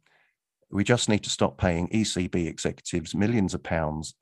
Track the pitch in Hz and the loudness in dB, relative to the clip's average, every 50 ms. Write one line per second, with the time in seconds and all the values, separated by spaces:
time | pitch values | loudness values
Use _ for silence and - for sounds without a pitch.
0 | _ _ _ _ _ _ _ _ _ _ _ _ _ _ - 98 101 - 123 120 | _ _ _ _ _ _ _ _ _ _ _ _ _ _ -2 0 4 4 4 4
1 | - - 107 98 - - - - 110 87 - - - 92 87 82 90 - - 110 | 4 4 2 2 2 -2 -2 0 0 0 0 2 0 2 2 2 0 0 0 0
2 | 107 98 - 90 92 87 - 92 85 78 71 - - 78 71 - - - - 87 | 0 0 0 -2 -2 -2 0 -2 -2 -2 -4 -4 -4 -4 -4 -6 -8 -6 -4 -4
3 | 80 82 - 78 101 110 117 107 98 87 78 - - - 87 82 80 76 76 78 | -4 -4 -2 0 0 2 2 2 0 0 -2 -4 -6 -4 -2 -2 -2 -2 -4 -6
4 | 78 - - - | -8 -10 -10 -8